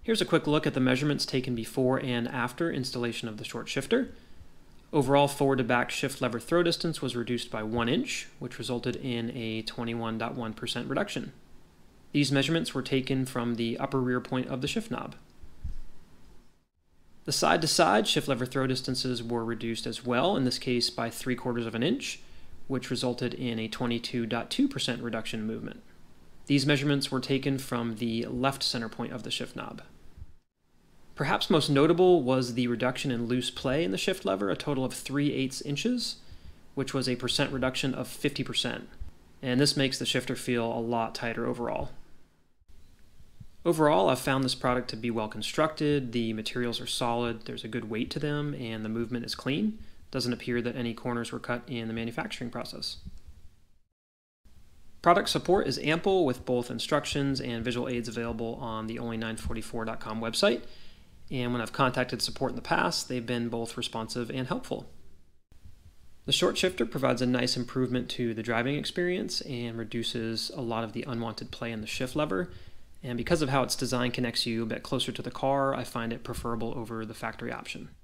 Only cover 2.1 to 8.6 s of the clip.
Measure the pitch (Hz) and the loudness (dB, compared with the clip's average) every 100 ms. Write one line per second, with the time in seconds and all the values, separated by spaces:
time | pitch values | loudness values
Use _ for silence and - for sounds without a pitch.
2.1 | 120 117 135 120 - 170 143 123 127 120 | 0 0 -2 -2 0 -2 -2 -4 -2 -2
3.1 | 113 117 104 107 120 104 - - 233 254 | -2 -6 -8 -8 -8 -4 -4 2 2 2
4.1 | - - - - - - - - 151 127 | -6 -18 -18 -16 -18 -20 -20 0 2 6
5.1 | 139 143 - 139 135 120 123 120 - 135 | 6 6 4 2 4 2 2 2 -2 -4
6.1 | - 127 113 - 170 170 165 170 156 135 | -2 -2 -2 2 4 4 2 -2 -2 -4
7.1 | 120 113 120 - 113 107 117 117 156 - | -2 -2 -2 -2 -4 -2 2 2 2 0
8.1 | - - - 127 - | -4 -8 -10 -10 -8